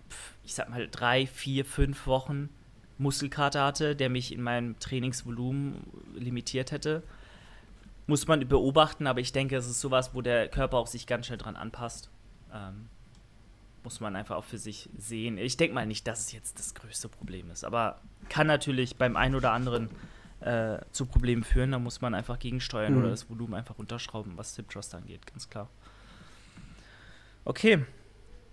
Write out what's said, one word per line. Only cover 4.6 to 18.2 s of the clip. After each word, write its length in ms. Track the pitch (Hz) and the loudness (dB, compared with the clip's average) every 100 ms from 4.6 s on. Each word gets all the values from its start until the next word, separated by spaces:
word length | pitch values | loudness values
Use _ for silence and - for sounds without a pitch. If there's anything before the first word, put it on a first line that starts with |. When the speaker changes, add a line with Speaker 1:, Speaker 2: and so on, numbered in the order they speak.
| 120 110 | -2 -6
Speaker 1:
Trainingsvolumen 1040 | - 131 127 127 123 117 127 139 143 - - - - - | -4 -2 -2 -2 -6 -4 0 0 -2 -4 -12 -14 -14 -8
limitiert 560 | 123 120 123 131 131 | -4 -4 -2 -2 -2
hätte. 320 | 147 151 156 - - - - - - - - - - - | -2 -2 -2 -4 -16 -18 -20 -20 -20 -20 -20 -20 -10 2
Muss 200 | 147 - | 2 6
man 200 | 156 127 | 4 6
beobachten, 600 | 135 131 147 151 - 143 | 6 8 8 6 4 0
aber 120 | 123 | 2
ich 120 | 127 | 0
denke, 220 | 135 135 131 | 0 0 0
es 120 | 120 | -2
ist 140 | 120 | -4
sowas, 300 | 139 127 127 | 2 2 2
wo 80 | 131 | -2
der 260 | 120 120 107 | 2 2 2
Körper 300 | 139 131 123 | 2 2 2
auch 80 | 113 | 0
sich 180 | 120 - | -6 -2
ganz 180 | 120 120 | -2 -2
schnell 100 | 113 | -8
dran 160 | 110 - | -8 -8
anpasst. 540 | 110 - 117 - - - - - - | -8 -6 -8 -8 -16 -20 -20 -20 -14
Ähm, 340 | 107 95 101 113 - - - - - - - - - | -12 -10 -10 -14 -18 -20 -20 -20 -20 -20 -20 -20 -16
muss 160 | 123 - | -14 -8
man 160 | 107 98 | -4 -4
einfach 200 | 107 92 | -4 -6
auch 80 | - | -6
für 120 | 110 | -10
sich 300 | 110 101 - - | -10 -12 -14 -12
sehen. 400 | - 113 117 101 | -6 -4 -2 -2
Ich 200 | 123 127 | -2 4
denk 160 | 165 | 4
mal 120 | 139 110 | 4 -2
nicht, 200 | 107 120 | -2 -4
dass 120 | 110 | -4
es 100 | - | -6
jetzt 260 | 107 - - | -8 -12 -8
das 140 | - - | -10 -10
größte 320 | 113 - 113 | -10 -8 -8
Problem 420 | - 98 92 85 | -10 -10 -8 -10
ist, 120 | 82 | -10
aber 360 | - 117 110 - - - | -2 0 0 -2 -14 -18